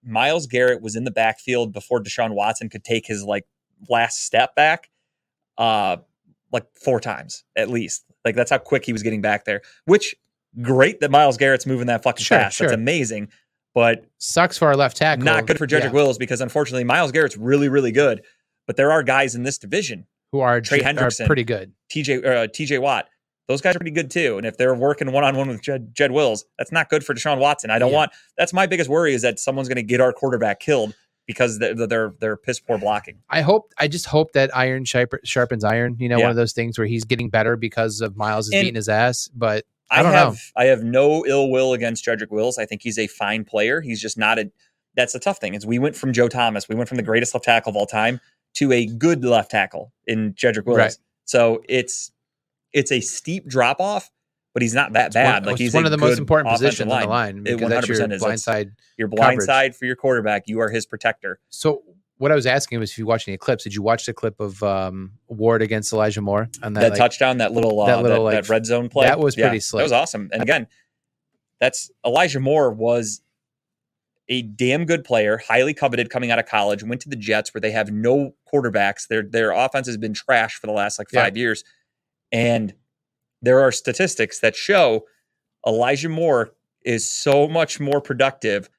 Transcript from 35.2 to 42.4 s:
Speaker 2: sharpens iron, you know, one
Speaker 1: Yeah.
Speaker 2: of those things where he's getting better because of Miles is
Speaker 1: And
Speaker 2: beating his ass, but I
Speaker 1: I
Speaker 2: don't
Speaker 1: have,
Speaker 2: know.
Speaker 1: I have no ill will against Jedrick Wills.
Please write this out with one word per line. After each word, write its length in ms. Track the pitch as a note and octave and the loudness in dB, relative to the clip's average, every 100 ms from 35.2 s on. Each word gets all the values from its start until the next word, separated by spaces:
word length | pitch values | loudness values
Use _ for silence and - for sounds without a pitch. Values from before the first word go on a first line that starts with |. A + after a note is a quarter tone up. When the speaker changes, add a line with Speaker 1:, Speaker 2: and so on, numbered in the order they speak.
| - | -4
Speaker 2:
sharpens 380 | - B2 A#2 | -2 0 0
iron, 320 | G#2 A2+ B2 A#2 | 0 0 -2 -4
you 80 | A#2+ | 0
know, 60 | A#2+ | 2
one 60 | A#2+ | 2
Speaker 1:
Yeah. 40 | |
Speaker 2:
of 40 | A#2 | 2
those 180 | A2+ | -2
things 240 | - A#2 A2+ | -2 -6 -4
where 100 | A2 | -4
he's 160 | A#2 A2 | -4 -2
getting 240 | B2+ A#2+ | -4 0
better 260 | A2+ A2 A#2 | 0 0 -2
because 440 | A2+ - A2+ G#2 | -4 -2 -2 -2
of 140 | A2 G2 | -8 -4
Miles 320 | G#2+ G#2+ G#2+ | -4 -2 0
is 60 | |
Speaker 1:
And 80 | G3 | 0
Speaker 2:
beating 140 | - A#2 | 0 -2
his 120 | G#2 | -2
ass, 400 | G#2+ B2 B2 - B2 | 2 2 0 -8 -4
but 300 | A2+ G#2+ - _ _ | -2 -2 -6 _ _
I 100 | C#3+ | 4
Speaker 1:
I 40 | |
Speaker 2:
don't 100 | E3+ | 6
Speaker 1:
have, 200 | F3+ C#3 | 6 4
Speaker 2:
know. 40 | G#2+ - - | 0 -8 2
Speaker 1:
I 80 | B2+ | 4
have 180 | B2 | 4
no 420 | A#2 B2+ C#3+ D#3 C3+ | 2 4 4 2 2
ill 240 | C#3 C3+ | 2 2
will 240 | B2+ C3 | 2 2
against 320 | B2 A#2 A2+ - | 0 -2 -4 -4
Jedrick 240 | A2+ G#2+ | -4 -4
Wills. 260 | G#2+ | -2